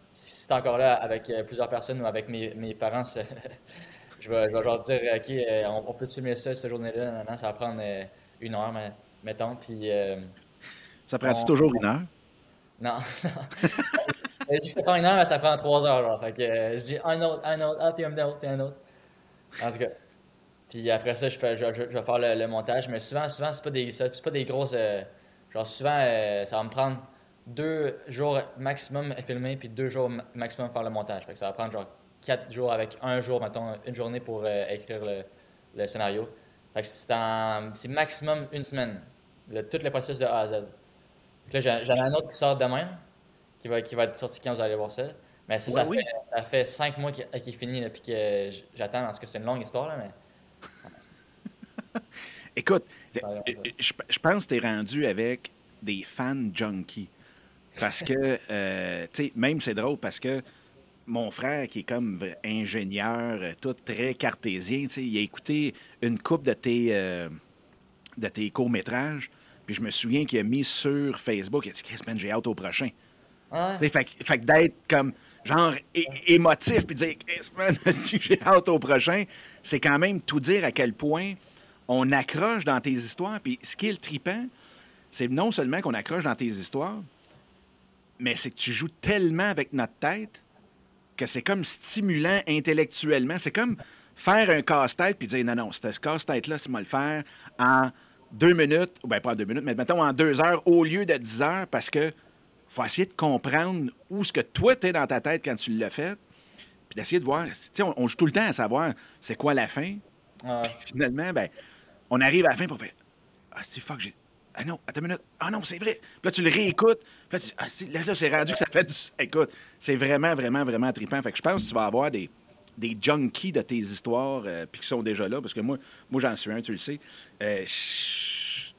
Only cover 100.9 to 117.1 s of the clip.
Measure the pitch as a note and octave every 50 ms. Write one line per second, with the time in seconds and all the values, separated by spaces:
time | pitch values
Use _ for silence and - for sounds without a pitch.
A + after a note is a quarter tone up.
100.9 | E3 G3 G3+ E3+ D#3 C3 A#2+ A2 A2 A2+ C#3+ D#3 F3 F#3+ F#3 - - A#2+ - -
101.9 | - D3+ D3+ D#3+ D3+ - _ _ _ _ _ _ _ _ _ - - B2+ A#2 G#2+
102.9 | - E3+ F#3+ F#3 - - D#3+ D3+ C3 A2+ - C#3+ C3+ D#3 E3+ F#3 F#3 E3+ C#3 A#2+
103.9 | - _ _ - F3+ G3+ G3 - - C#3+ A#2 - - - - A#3+ C4 B3 - F#3
104.9 | F3 D#3+ C#3 - C#3 A#2 - D3 E3 E3 - D3 A#2+ G#2 - - A2+ A2 A2 G2
105.9 | - - D3+ F3+ G3+ - _ _ _ - _ - - - - - _ _ _ _
106.9 | - - - - F3 F3+ B2+ C3 C#3 D#3+ E3+ - - - - - - - G3+ F3+
107.9 | - B2+ B2 A2+ - - E3+ D3+ - G3 A3 G3+ C#3 - A#2 G#2 A#2 C#3+ E3 D#3
108.9 | B2 - - - - _ - - A2+ - - D3 C#3+ C3 A2 G2+ - C#3 D3+ F#3
109.9 | G3+ G#3 - _ _ _ _ _ _ - - B2+ B2 A#2+ A#2 A#2 - - - -
110.9 | - B2+ D3 B2 B2+ C#3+ E3 F#3 F3 C3+ G2 - - - - - - - - -
111.9 | - _ _ _ B2 B2+ C3+ C3+ D3+ F#3 E3+ D3+ B2+ G#2+ F3+ - C#3+ G#2+ A2+ -
112.9 | - _ _ _ _ _ _ _ _ _ _ _ - - - - - C3 - -
113.9 | D3 B2 - G3+ - _ _ _ _ _ _ _ - - - D#3+ E3+ - - -
114.9 | - D3+ D#3+ E3+ F3+ - - _ _ - - F#3 A3 G#3+ E3 - F3+ E3+ G#3 A3
115.9 | A3 - - - - - - F#3+ F#3 - F3 E3 - G#3+ G#3 F#3 - - G#3+ A3+
116.9 | A3+ A3 - -